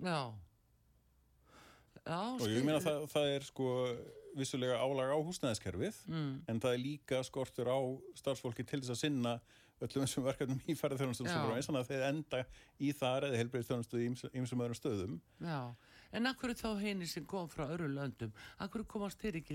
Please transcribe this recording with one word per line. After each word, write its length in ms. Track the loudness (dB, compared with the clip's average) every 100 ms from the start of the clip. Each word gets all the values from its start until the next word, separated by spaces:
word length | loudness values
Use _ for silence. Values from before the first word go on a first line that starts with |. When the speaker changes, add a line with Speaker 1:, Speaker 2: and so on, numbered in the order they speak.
Speaker 1:
Já. 300 | 0 0 0 -6 -14 _ _ _ _ _ _ _ _ _ -20 -20 -20 -20 -20 -12 -4
Já, 260 | -2 -2
Speaker 2:
Og 140 | 0 2
ég 140 | 2 4
meina 140 | 4
Speaker 1:
skil- 80 | 2
Speaker 2:
það, 140 | 0 0
það 220 | 2 4 2
er, 40 |
sko, 240 | -2 -2 0 2 0 -2 -8 -14 -10 -4
vissulega 420 | -2 0 2 4
álag 300 | 4 2 2
á 40 | 2
húsnæðiskerfið, 840 | 0 0 0 0 -2 0 -2 -2 -4
Speaker 1:
Mm. 340 | -2 0 -2 -2
Speaker 2:
en 120 | 2
það 140 | 4
er 40 | 2
líka 400 | 0 -6 -2 0
skortur 440 | 0 -2 -4 0 2
á 80 | 2 2 -2 -8 -6
starfsfólki 500 | -2 -2 -2 -4 -4
til 140 | -2
þess 80 | -2
að 80 | 0
sinna 440 | 2 2 2 0 -4 -20 -20 _
öllum 240 | -2 0 2
þessum 180 | 2 2
verkefnum 360 | 2 0 0 0
í 60 |
ferðaþjónustunum 420 | 0 2 2 0 0
sem 220 | 0 2
Speaker 1:
Já. 80 | 2
Speaker 2:
framvegis, 220 | 0 0
þannig 160 | 0 0
að 60 |
þeir 120 | 0 2
enda 360 | 0 -2 -4 -4 -10 -20 -2
í 120 | 0
þar 280 | 2 2 4
eða 160 | 4 2
heilbrigðisþjónustu 600 | 2 0 0 0 0 0
í 80 | 2
ýmsum, 220 | 0 -4
ýmsum 300 | -2 0 2 0
öðrum 140 | 0
stöðum. 380 | 0 2 0 -4 -8 -8
Speaker 1:
Já, 340 | -4 -2 -4 -10 -18 -20 -8
en 120 | 0 0
af 120 | 0
hverju 160 | -2 -2
þá 220 | -2 0
hinir 260 | 0 0 -2
sem 180 | -6 -4
kom 220 | -4 -4
frá 200 | -4 -2
öðrum 240 | 0 0
löndum, 380 | 0 -2 -2 -6 -6 -14 -8
af 120 | -6
hverju 160 | -4 -4
komast 320 | -4 -4 -2
þeir 140 | -2 -2
ekki 180 | -2